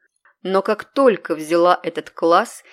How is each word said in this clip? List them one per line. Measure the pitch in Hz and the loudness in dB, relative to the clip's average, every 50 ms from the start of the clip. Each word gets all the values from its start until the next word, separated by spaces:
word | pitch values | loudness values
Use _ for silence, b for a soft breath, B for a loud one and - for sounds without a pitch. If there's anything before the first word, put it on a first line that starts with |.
| _ _ _ _ b b b _ | _ _ _ _ b b b _
Но | - 185 190 190 196 | -8 -4 -2 -2 0
как | - 220 208 - | -2 -4 -6 -6
только | - _ - 277 262 208 175 - - 165 | -8 _ 2 2 2 2 0 -2 -8 -8
взяла | 151 156 151 165 175 170 175 180 - | -8 -4 -2 0 2 2 2 2 0
этот | - 170 160 - 147 - | -2 -6 -10 -10 -10 -12
класс, | - - - 165 170 180 220 233 - - b b | -8 -4 0 2 2 2 2 -2 -6 -18 b b